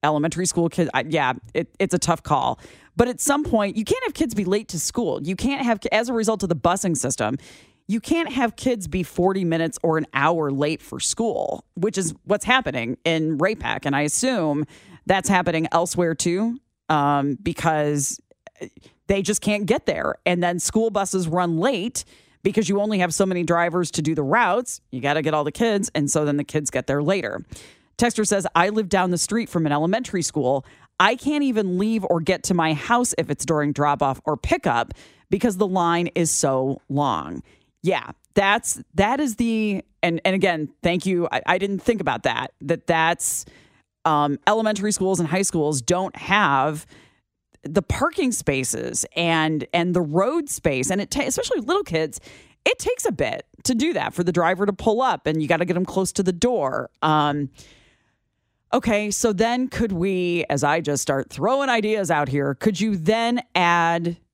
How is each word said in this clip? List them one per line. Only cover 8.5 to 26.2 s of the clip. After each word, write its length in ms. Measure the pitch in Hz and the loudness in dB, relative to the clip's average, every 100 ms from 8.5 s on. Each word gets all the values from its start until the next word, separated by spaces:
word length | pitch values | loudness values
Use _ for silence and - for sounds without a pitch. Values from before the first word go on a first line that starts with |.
| - | 0
kids 320 | 254 240 170 | -2 -2 -2
be 160 | 180 | -4
forty 420 | 175 - 180 190 180 | -4 0 2 2 0
minutes 340 | 165 165 - | 0 -2 -2
or 160 | 170 160 | 0 0
an 80 | - | 0
hour 380 | 135 147 165 151 | 0 2 2 -2
late 300 | 135 147 160 | 0 -2 -2
for 180 | - 131 | -8 -8
school, 640 | - - 226 - - - - - | -6 -2 -2 -2 -4 -6 -10 -4
which 220 | 190 196 | -2 -2
is 160 | 170 156 - | -4 -6 -2
what's 200 | 202 - | -2 2
happening 520 | 254 - 127 117 135 165 | 0 2 -4 -4 -4 -2
in 320 | 165 160 151 | 0 0 0
rapac. 480 | 185 - 117 104 139 | -2 -2 -6 -6 -2
And 100 | 139 | 0
I 60 | |
assume 640 | 147 - 254 240 156 147 151 - - 180 - | 0 0 0 0 0 -2 -4 -8 -20 -20 -2
that's 240 | 190 - | 0 2
happening 380 | 190 175 160 160 | 2 2 0 0
elsewhere 420 | 170 175 - 175 | 0 0 0 0
too, 460 | 160 175 175 226 240 _ _ _ | 0 0 0 -2 -4 _ _ _
um, 480 | 156 143 143 143 135 | 0 2 2 0 -2
because 800 | - 165 170 156 147 147 139 - _ _ - _ - - - _ _ | -4 -2 0 2 0 0 -2 -6 _ _ -20 _ -18 -18 -20 _ _
they 140 | 196 | 0
just 200 | 196 208 | 2 0
can't 240 | - 208 202 | 0 0 2
get 200 | 240 - | 0 2
there. 300 | - - - - | -2 -2 -2 0
And 180 | 180 | 2
then 160 | 175 175 | 2 0
school 300 | - 220 226 | 0 2 2
buses 380 | 208 196 190 170 | 0 -2 -2 0
run 300 | 170 180 160 | 0 0 2
late 440 | 214 240 214 - - - _ _ | 0 0 -4 -8 -12 -20 _ _
because 240 | 190 208 175 | 0 0 0
you 140 | 196 | 0
only 180 | 208 208 | 2 0
have 140 | 180 | 0
so 120 | 156 190 | 0 0
many 180 | 180 | 0
drivers 460 | 170 170 170 170 170 | 2 2 2 0 -2
to 100 | - | -2
do 120 | 156 156 | -2 -2
the 80 | |
routes. 580 | 139 214 220 202 247 - _ | 2 2 4 2 -2 -12 _
You 80 | 127 | -6
gotta 220 | 139 147 | 0 0
get 120 | 156 | 0
all 120 | 151 147 | 0 -2
the 60 | |
kids, 380 | - 233 202 190 151 | 0 0 0 -2 -2
and 160 | 143 | 0
so 140 | 156 | 0